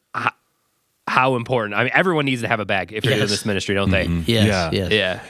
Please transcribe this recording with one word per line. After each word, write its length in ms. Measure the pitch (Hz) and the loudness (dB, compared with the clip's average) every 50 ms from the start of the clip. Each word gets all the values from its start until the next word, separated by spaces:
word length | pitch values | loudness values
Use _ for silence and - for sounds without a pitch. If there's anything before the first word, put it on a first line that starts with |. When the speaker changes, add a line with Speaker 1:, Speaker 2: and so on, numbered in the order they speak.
| _ _ - | _ _ -8
Speaker 1:
h-, 120 | 120 117 - - _ _ _ _ _ _ _ _ _ _ _ _ _ _ | -2 -2 -2 -4 _ _ _ _ _ _ _ _ _ _ _ _ _ _
how 280 | - - 131 131 135 131 | -2 0 2 2 2 0
important? 400 | 120 117 120 127 120 107 104 101 | -2 -2 -2 -2 -2 -2 -2 0
I 80 | 104 123 | 0 0
mean, 80 | 127 120 | 2 2
everyone 320 | 143 180 190 170 156 143 | 2 2 2 2 2 0
needs 160 | 139 131 120 113 | 0 -2 -2 -2
to 40 | |
have 120 | 98 117 107 | -2 -2 -2
a 40 | 101 | -2
bag 280 | 98 104 95 90 87 107 | -2 -2 -2 -2 -4 -6
if 100 | 110 - | -4 0
they're 80 | 123 | 0
doing 100 | 135 107 | 2 2
Speaker 2:
Yes. 80 | 107 101 | 0 0
Speaker 1:
this 140 | 101 - - | -2 -2 -2
ministry, 300 | 113 98 95 - - 101 | -2 -2 -2 -2 -2 0
don't 160 | 98 98 95 | 0 2 2
they? 140 | 95 95 87 | 2 2 2
Speaker 3:
Mm-hmm. 160 | 85 85 85 80 | 0 -2 -2 0
Speaker 2:
Yes, 200 | 113 117 110 104 | 0 2 4 4
Speaker 3:
Yeah. 220 | 107 101 92 85 80 | 4 4 2 0 0
Speaker 2:
yes. 200 | 90 101 92 85 | -2 -2 0 2
Speaker 1:
Yeah. 280 | 107 107 95 92 90 - - - | 2 2 2 0 -2 -6 -10 -2